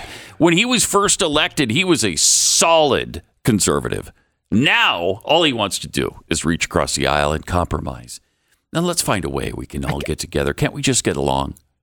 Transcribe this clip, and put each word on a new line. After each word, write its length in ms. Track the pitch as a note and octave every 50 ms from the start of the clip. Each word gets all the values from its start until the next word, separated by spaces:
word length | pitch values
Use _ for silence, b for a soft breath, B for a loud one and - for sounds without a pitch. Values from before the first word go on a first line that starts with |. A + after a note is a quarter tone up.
that. 40 | - B B B B B B B
When 160 | D4 F3 E3+
he 120 | F3 A3+
was 200 | B3 B3+ G#3+ -
first 360 | - - G3+ G3+ G3 - -
elected, 500 | G3 D#3+ C#3+ D3 D#3+ F3 - - D3 A2
he 120 | - D#3+ F#3+
was 200 | F#3 E3+ A#2+ A2+
a 100 | G2+ E2
solid 1040 | D2 - - - - - - - - F#3+ E3+ E3 D#3+ D#3 C#3+ A2+ E2 B1 A#1 A#1+ - - _ _ _ -
conservative. 680 | - A2+ G2 - - D2+ C#2+ B1+ A#1 G1+ G1+ G1+ - - _ _ _ _ _ _ _
Now, 720 | - G#2 C3+ E3 G#3 A#3 A3+ G3 - F2 E2+ F#2 G2 A2 -
all 180 | - C#3+ E3+ F3
he 100 | D3+ B2+
wants 260 | A2+ G#2 G2 - -
to 80 | - C#2+
do 280 | - C2+ B1+ G1+ - - - _
is 160 | - - -
reach 200 | D#2 E2+ D#2 -
across 300 | - - E2+ D2 C2 -
the 120 | D2 C2+ C2+
aisle 260 | C#2 D2 D2 D2 D#2
and 120 | D2+ -
compromise. 760 | - F2 F2+ E2+ - D#2+ D2+ - - C2 A#1+ A#1+ A#1+ - - - _ _ _ _ _ _ _ _ _ -
Now, 80 | D#3
let's 200 | F3 F3+ E3+ -
find 240 | - - B2 G2 E2+
a 40 | C#2+
way 220 | C2+ C2+ - - -
we 100 | - C2
can 180 | - - C#2+ C#2
all 140 | C2+ - C#2+
get 200 | - - D#2 -
together. 340 | - E2 - D2+ C#2 C#2 C#2+
Can't 200 | - D3 D3 -
we 80 | C#3+
just 220 | C#3 C#3 B2+ - -
get 140 | - F2 C#2
along? 380 | C#2 C#2 C2 C2+ C#2 C#2+ D2+ - _ _ _ _